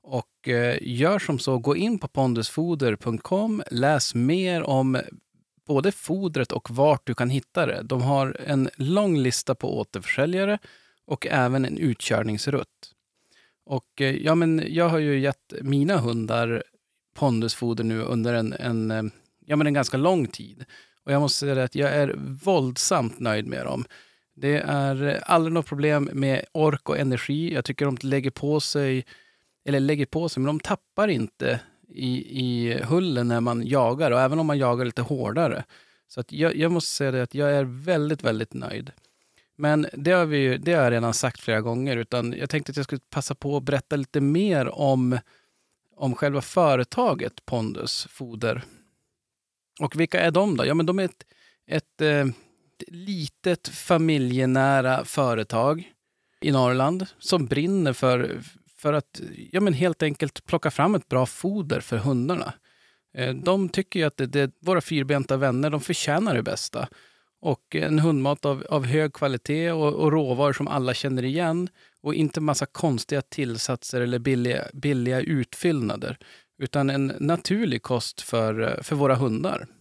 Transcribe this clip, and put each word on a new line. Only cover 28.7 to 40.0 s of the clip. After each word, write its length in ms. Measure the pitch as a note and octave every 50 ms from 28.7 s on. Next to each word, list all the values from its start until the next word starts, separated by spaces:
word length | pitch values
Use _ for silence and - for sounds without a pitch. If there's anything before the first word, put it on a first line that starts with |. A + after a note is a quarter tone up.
| - D3 C#3+ C3+ C3 C3 B2+ - - - _ _ _ _ _ _ _ _ _
eller 160 | C#3 C#3+ C#3
lägger 260 | C3+ C#3+ D3+ D3 C#3
på 220 | - - D#3+ E3+ D#3
sig, 120 | - C3
men 60 | C3
de 140 | C#3+ D3+ D#3
tappar 480 | - - G#3 - _ _ _ - G#3 G#3
inte 520 | F3 A#2 A2+ - _ _ C3+ B2 A#2+ B2 - - _ _ _ _
i, 520 | - - C3 B2+ B2 C3 - - C3 C3
i 400 | B2+ B2 B2 A#2+ A#2 A#2 A2+ -
hullen 460 | - A#2 D#3 F3+ F#3+ F3 C3+ B2 A#2+ A#2+
när 120 | A#2+ A#2
man 260 | A#2 A#2+ A#2+ A#2 A2+
jagar, 440 | A#2 C#3 C#3 B2 A2+ B2 C#3+ D#3+ C#3
och 100 | A#2+ B2+
även 180 | C3 C3 D3 D#3+
om 60 | D#3+
man 120 | D3+ D3 C#3
jagar 260 | C3+ B2 A#2+ B2 B2+
lite 180 | A#2+ - -
hårdare. 600 | - - D3+ B2+ A#2+ B2 A2 D#3 E3+ C#3 - - - _ - - _ _ _ _ _ _
Så 120 | - B2+
att 120 | B2 -
jag, 240 | - C#3+ D#3 E3 -
jag 160 | C#3+ D#3 E3+
måste 180 | F3 E3+ D#3+ -
säga 200 | - - C#3+ C3+
det 120 | C3 B2+
att 120 | B2 - -
jag 180 | C#3 D3 C#3+
är 120 | C#3+ C#3+ C#3
väldigt, 580 | B2+ B2 C3 C#3+ F3+ F3+ D#3 D3 D3+ D#3 D3 -
väldigt 300 | B2 A2 A2 A#2 - -
nöjd. 380 | B2+ B2 A#2+ - - - C3+ - _ _ _ _ _ _ _ _ _ _ _ _ -
Men 280 | D3 D3 D3+ D3+ D3 -
det 180 | - C3+